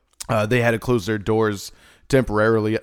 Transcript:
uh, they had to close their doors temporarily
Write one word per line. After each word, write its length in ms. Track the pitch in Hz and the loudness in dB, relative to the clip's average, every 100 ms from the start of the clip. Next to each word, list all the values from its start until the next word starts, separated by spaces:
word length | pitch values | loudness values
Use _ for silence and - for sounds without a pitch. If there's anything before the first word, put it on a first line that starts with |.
| _ - - | _ -14 -4
uh, 180 | 110 107 | -2 0
they 160 | 123 | 0
had 80 | 117 | 0
to 80 | 110 | 0
close 260 | - 120 | 0 -2
their 140 | 92 107 | 0 -4
doors 520 | 101 110 110 101 - - - _ - | -2 0 0 -2 -10 -18 -20 _ 0
temporarily 720 | 131 117 104 110 113 107 110 | 0 2 2 2 2 0 -2